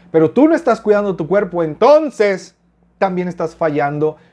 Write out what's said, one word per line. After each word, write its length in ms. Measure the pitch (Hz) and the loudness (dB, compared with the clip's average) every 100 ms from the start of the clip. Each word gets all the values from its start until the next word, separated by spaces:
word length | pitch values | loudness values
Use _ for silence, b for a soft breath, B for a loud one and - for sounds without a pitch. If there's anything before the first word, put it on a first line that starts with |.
| B | B
pero 180 | 165 156 | 0 2
tú 160 | 233 311 | 4 2
no 80 | |
estás 260 | 330 285 220 | 2 0 -2
cuidando 360 | 208 208 208 175 | 0 0 0 -4
tu 100 | 151 | -2
cuerpo, 380 | 196 202 175 | -2 -2 -4
entonces 920 | 165 151 240 302 311 - 208 190 - _ _ _ _ - | -4 0 4 4 2 -2 -2 -2 -8 _ _ _ _ -4
también 280 | 196 180 180 | -4 -2 -6
estás 300 | 175 165 - | -6 -8 -4
fallando 640 | 165 147 143 147 151 151 b | -4 -2 -2 -2 -4 -4 b